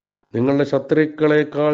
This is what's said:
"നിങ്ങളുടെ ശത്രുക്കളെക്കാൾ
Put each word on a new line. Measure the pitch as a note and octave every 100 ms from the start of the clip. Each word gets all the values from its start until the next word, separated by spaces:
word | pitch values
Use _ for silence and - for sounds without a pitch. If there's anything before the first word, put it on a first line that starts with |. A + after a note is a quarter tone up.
| _ _ _
"നിങ്ങളുടെ | A2+ B2+ C#3+
ശത്രുക്കളെക്കാൾ | C#3+ C#3 - D#3 D3+ D3+ D3+ D3+ D3+ D3 D3+